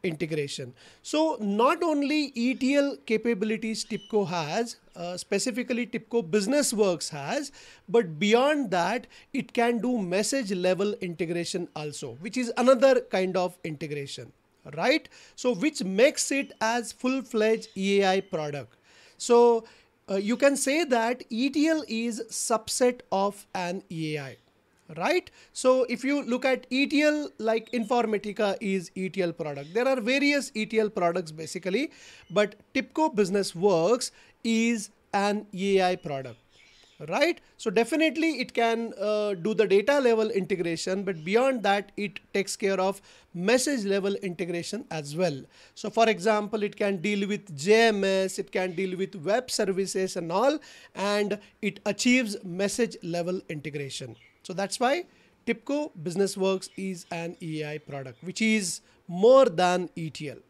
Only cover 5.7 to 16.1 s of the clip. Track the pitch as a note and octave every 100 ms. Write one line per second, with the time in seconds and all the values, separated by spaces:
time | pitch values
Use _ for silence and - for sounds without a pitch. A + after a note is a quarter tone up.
5.7 | A#3 A#3+ A3 - A#3 E3+ G#3 G3 C#4+ C#4
6.7 | G#3+ G3+ E3 - D3 C#3 B3+ C#4+ - -
7.7 | - - A3+ F#3 D3+ G3+ A3+ C#4 D4+ A#3+
8.7 | F3+ E3+ B3 - - _ C#4 - - A#3
9.7 | A#3+ A#3+ B3 F3+ F#3 G#3+ C#4 G3+ F#3+ F#3
10.7 | F3+ G3+ G#3 F#3 E3 E3+ E3+ E3+ F3+ F3
11.7 | D#3 D3+ C#3+ C#3 A#2+ G3+ B3+ A#3+ - B3
12.7 | C4 C4+ B3+ - F#3 F#3 F#3 F3+ F3 E3+
13.7 | D3+ D#3 D3 C#3 - A#2+ _ _ _ -
14.7 | D3 G#3 D#4 - - - - B3+ F#3+ C#4+
15.7 | D4+ F#3+ F#3+ C#4